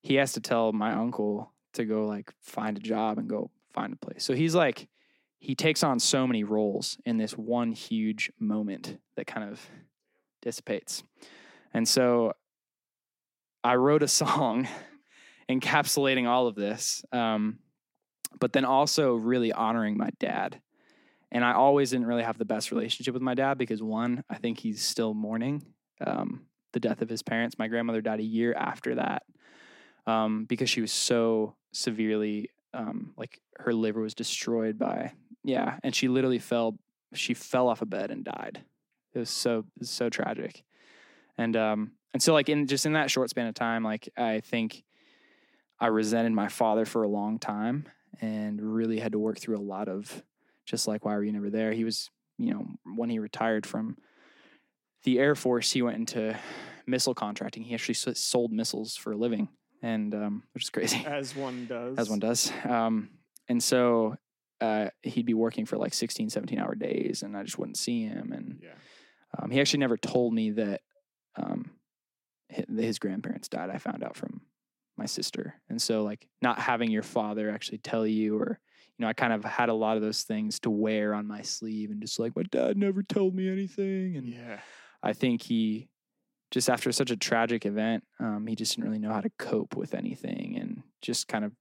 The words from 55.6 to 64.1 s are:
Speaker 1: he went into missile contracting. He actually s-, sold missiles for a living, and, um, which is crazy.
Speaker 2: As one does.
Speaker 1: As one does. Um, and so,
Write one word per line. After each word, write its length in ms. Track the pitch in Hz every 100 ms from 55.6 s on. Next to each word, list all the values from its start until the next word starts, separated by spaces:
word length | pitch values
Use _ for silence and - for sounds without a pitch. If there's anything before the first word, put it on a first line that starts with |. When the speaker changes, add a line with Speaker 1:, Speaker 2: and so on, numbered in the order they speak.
| 113
Speaker 1:
he 100 | 131
went 140 | 120 113
into 420 | 113 120 110 110 - - - - -
missile 280 | 127 131
contracting. 480 | 123 104 104 104 113
He 120 | 113
actually 200 | 117 -
s-, 240 | 113 - 117
sold 340 | - 127 117
missiles 440 | 110 113 - 110 -
for 160 | -
a 40 | 107
living, 320 | 120 110 104 _ _ _
and, 320 | 120 110 104
um, 300 | 104 104 101 -
which 100 | 117
is 60 | -
crazy. 340 | - - 120 151
Speaker 2:
As 300 | 143 135 135
one 300 | 135 123 120
does. 320 | 120 120 131
Speaker 1:
As 120 | 107
one 80 | 107
does. 320 | 110 120 - -
Um, 460 | 117 120 113 110 101 - _ - -
and 140 | 120
so, 540 | - 127 123 117 110